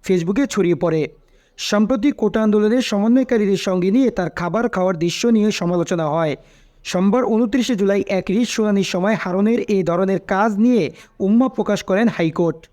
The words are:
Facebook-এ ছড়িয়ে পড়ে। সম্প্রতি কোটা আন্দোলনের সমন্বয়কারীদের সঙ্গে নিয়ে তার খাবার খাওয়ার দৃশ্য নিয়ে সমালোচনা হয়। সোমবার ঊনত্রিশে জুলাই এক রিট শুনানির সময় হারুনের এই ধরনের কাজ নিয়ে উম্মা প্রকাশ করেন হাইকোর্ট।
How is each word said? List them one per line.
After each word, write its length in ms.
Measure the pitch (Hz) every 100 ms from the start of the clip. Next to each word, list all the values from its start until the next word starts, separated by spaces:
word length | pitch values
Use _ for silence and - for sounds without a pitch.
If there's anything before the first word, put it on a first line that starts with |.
| -
Facebook-এ 380 | 185 170 202 277
ছড়িয়ে 280 | 202 175
পড়ে। 340 | 170 175 160 143 - _ _ _ -
সম্প্রতি 540 | - 208 214 262 285
কোটা 320 | - 214 214
আন্দোলনের 400 | 220 208 214 247
সমন্বয়কারীদের 720 | - 202 220 254 254 233 202 190
সঙ্গে 340 | - 185 185
নিয়ে 200 | 233 254
তার 200 | 240 165
খাবার 380 | - 175 196 240
খাওয়ার 280 | 190 185 170
দৃশ্য 320 | 170 - 233
নিয়ে 220 | 226 208
সমালোচনা 580 | - 175 175 165 175 156
হয়। 280 | 160 160 135 - _ _ _
সোমবার 400 | - 180 196 240
ঊনত্রিশে 500 | - 220 240 262 226
জুলাই 300 | 220 196 196 -
এক 160 | 190 180
রিট 180 | 202 240
শুনানির 360 | - 214 196
সময় 300 | 185 180 196
হারুনের 460 | 214 185 180 208 233
এই 220 | - 196
ধরনের 360 | 175 175 190 190
কাজ 400 | - 190 226 202
নিয়ে 320 | 233 240 151 - - _
উম্মা 280 | 190 226 262
প্রকাশ 340 | 254 208 202
করেন 260 | - 190 233
হাইকোর্ট। 480 | 160 165 160 170 156 -